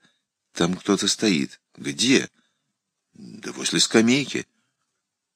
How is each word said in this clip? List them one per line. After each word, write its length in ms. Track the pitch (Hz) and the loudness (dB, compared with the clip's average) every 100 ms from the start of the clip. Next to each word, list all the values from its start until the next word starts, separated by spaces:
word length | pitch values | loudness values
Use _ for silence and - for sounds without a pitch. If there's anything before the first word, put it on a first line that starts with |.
| _ _ _ _ _ | _ _ _ _ _
Там 220 | - 87 90 | -4 -2 -2
кто-то 340 | - 98 101 | 0 0 0
стоит. 500 | - 110 80 67 - _ - | 0 2 0 -2 -8 _ -12
Где?» 540 | 71 - 120 123 - _ _ _ _ _ _ _ _ | -10 -2 2 2 2 _ _ _ _ _ _ _ _
«Да 380 | - - - 123 | -20 -20 -14 -14
возле 300 | - - - | -8 -2 0
скамейки». 640 | - 117 113 135 131 - - _ _ _ _ _ _ _ _ | 2 4 4 2 0 -6 -10 _ _ _ _ _ _ _ _